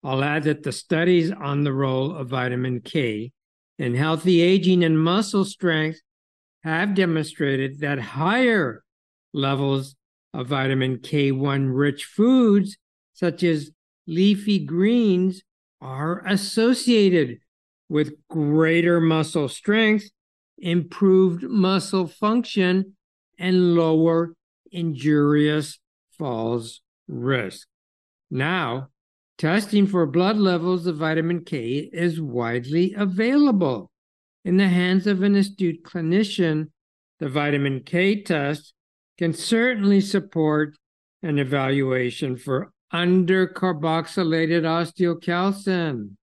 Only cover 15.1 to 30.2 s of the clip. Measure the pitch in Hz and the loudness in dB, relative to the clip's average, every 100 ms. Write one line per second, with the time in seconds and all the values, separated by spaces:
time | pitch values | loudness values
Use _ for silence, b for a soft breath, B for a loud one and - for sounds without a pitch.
15.1 | 180 185 185 _ _ _ _ 131 131 156 | 2 0 -2 _ _ _ _ -14 -8 -6
16.1 | 180 190 196 - - 226 240 - 226 196 | -6 -2 -2 -2 0 2 2 2 4 6
17.1 | 175 135 113 _ _ _ _ _ 151 151 | 4 0 -4 _ _ _ _ _ -2 -2
18.1 | - _ 165 147 156 160 170 170 170 165 | -6 _ -4 0 2 4 4 4 4 4
19.1 | 160 156 160 139 - - 214 220 214 208 | 2 0 -2 -4 -6 0 2 4 2 -2
20.1 | _ _ _ _ _ 185 175 170 - 196 | _ _ _ _ _ -2 -2 -2 0 4
21.1 | 185 190 175 254 214 185 190 - 190 175 | 6 4 0 -4 0 2 2 0 -2 -4
22.1 | - 208 233 233 208 180 185 190 _ _ | -2 0 0 -2 0 2 2 -2 _ _
23.1 | _ _ _ 180 185 180 170 165 160 165 | _ _ _ 0 4 4 4 4 4 4
24.1 | 165 170 165 _ _ _ 175 165 139 143 | 2 -2 -8 _ _ _ -6 -6 -2 0
25.1 | 151 147 147 147 151 147 - _ _ _ | 2 4 2 2 0 -4 -14 _ _ _
26.1 | _ 147 117 113 120 117 - _ _ - | _ -8 -4 -4 -4 -6 -18 _ _ -14
27.1 | 135 123 131 98 - - _ _ _ _ | -8 -4 -2 -4 -12 -20 _ _ _ _
28.1 | _ _ 131 143 185 139 123 135 _ _ | _ _ -6 -2 -2 -4 -6 -12 _ _
29.1 | _ _ - 156 196 208 208 196 185 160 | _ _ -6 -2 0 0 2 2 2 0
30.1 | 139 | 0